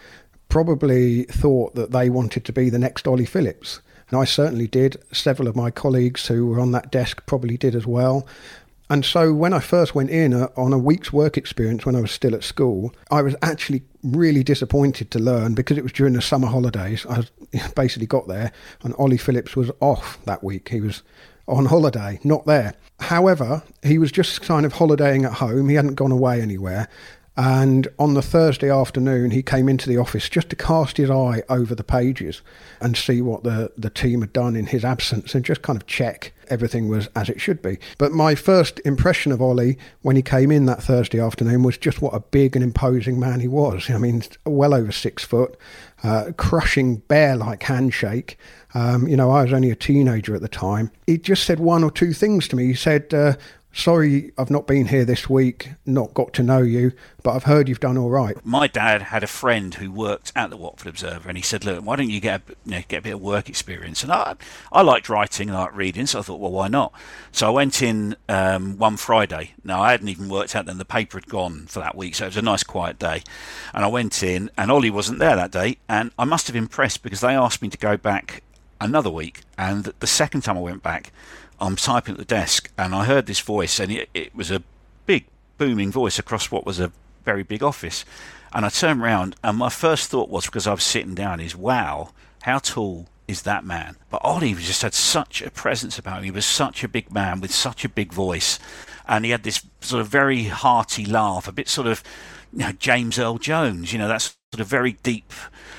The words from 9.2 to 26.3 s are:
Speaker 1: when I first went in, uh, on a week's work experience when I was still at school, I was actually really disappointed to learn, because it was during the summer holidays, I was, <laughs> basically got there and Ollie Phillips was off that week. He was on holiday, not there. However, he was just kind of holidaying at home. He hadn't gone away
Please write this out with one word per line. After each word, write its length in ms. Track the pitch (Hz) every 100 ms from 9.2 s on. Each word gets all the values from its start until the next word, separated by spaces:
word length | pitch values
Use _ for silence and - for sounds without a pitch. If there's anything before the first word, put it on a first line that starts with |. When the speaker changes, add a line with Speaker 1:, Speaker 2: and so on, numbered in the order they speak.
| 160
Speaker 1:
when 180 | 151 170
I 60 | 170
first 380 | - 175 160 143
went 140 | 135
in, 220 | 165 147
uh, 140 | 123 127 127
on 160 | 127
a 60 | 135
week's 340 | 135 180 -
work 240 | 143 151 139
experience 480 | - - 110 113
when 120 | 131 123
I 40 |
was 120 | 107
still 240 | - 127 113
at 80 |
school, 500 | - - 127 95 117 - -
I 100 | 147
was 140 | 139 143
actually 400 | 165 151 - 135 - _
really 400 | 131 156 165 143
disappointed 640 | 131 143 123 143 143 - 107
to 80 | 117
learn, 360 | 120 120 113
because 220 | 113 - 147
it 60 |
was 80 | 127
during 220 | - 139
the 100 | 123
summer 240 | - 135 123
holidays, 580 | 127 123 107 95 110 -
I 100 | 117
was, 140 | 117 _ -
<laughs> 220 | - -
basically 320 | - 131 113 113
got 220 | 131 -
there 240 | 98 117 - - -
and 120 | 120 127
Ollie 200 | 135 123
Phillips 400 | - 123 - 131
was 160 | 123 -
off 400 | 143 - - - 104
that 180 | 92
week. 240 | 98 95 -
He 120 | 117
was 220 | 104 - - - - _ -
on 180 | 127 131
holiday, 540 | 165 151 117 101 98
not 240 | 143 151 151
there. 280 | 147 104 - _ -
However, 640 | - 170 190 160 117 156 - _
he 160 | 143 160
was 140 | 151
just 300 | - - -
kind 220 | - 156
of 100 | 147
holidaying 500 | - 160 147 143 135
at 80 | 131
home. 360 | 117 120 131 139
He 60 |
hadn't 220 | 147 143 135
gone 160 | 135
away 280 | 127 127